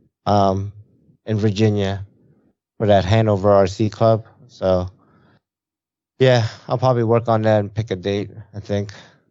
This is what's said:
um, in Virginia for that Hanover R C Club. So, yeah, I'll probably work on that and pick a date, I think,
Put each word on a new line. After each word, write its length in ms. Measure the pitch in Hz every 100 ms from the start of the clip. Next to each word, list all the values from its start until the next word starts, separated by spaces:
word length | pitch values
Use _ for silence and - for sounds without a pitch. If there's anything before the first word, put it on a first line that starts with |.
| _ _ 104
um, 460 | 101 98 98 101 - - _ _ _ 107
in 120 | 107
Virginia 680 | 107 95 110 104 95 98 98 _ _ _ _ _ _ -
for 80 | 104
that 160 | 98
Hanover 460 | 87 110 110 98 101
R 160 | 98 95
C 200 | 98 107
Club. 380 | - 113 110 - _ -
So, 400 | - 95 92 90 - _ _ _ _ _ _ _ _ _ _ _ -
yeah, 300 | 131 123 110 - -
I'll 100 | 127
probably 260 | 131 120
work 240 | 113 117 117
on 140 | 110
that 180 | 110 107
and 120 | 101
pick 180 | 110 110
a 40 | 95
date, 340 | 98 101 98 - -
I 80 | 101
think, 320 | - 101 98 - - _ _